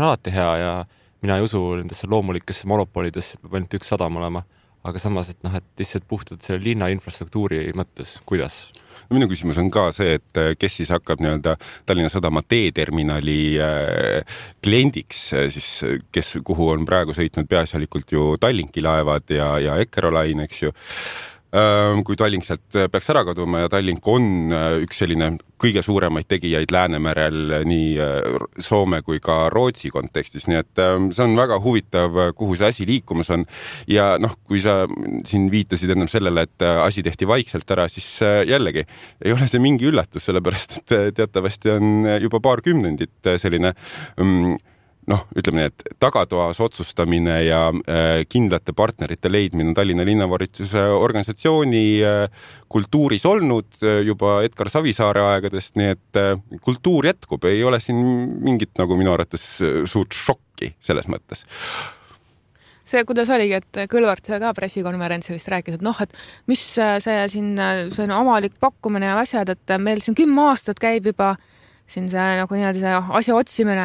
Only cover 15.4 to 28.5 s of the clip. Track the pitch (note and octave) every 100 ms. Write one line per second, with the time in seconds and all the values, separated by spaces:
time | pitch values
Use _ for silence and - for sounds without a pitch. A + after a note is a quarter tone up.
15.4 | C#2 C#2+ - - B1 C2+ - F2 - -
16.4 | C2 E2 D#2+ D#2 D#2 F#2 D#2 D2+ E2 -
17.4 | D2 F2 D#2+ D#2 D2+ D2 - D2+ D2+ D2+
18.4 | A#2 A2+ D2 D#2+ D#2+ D#2+ D2+ D2 - D2+
19.4 | D2 D2 D2 D2+ A#2 - E2+ D#2+ D#2 D2+
20.4 | D2+ - D2+ - - - - - - -
21.4 | _ F#2+ G#2+ G#2 G#2 G#2 G2 G2+ G#2+ G2
22.4 | - E2 _ G#2 F#2 F#2+ - D3 F2+ F2
23.4 | F2 E2+ F2 G2 F#2 E2 G#2 B2 A2+ F2+
24.4 | D#2+ E2 D#2+ E2 D#2+ - E2+ D#2+ D#2+ D#2+
25.4 | _ - A#2+ G2 F2 G2 F2+ D#2+ - F#2+
26.4 | E2+ D#2+ D#2 F2+ F2+ D#2 D#2 D#2 D#2 D#2
27.4 | D#2 D2+ D#2+ E2 D#2 D2+ D2 C#2 - B1
28.4 | A1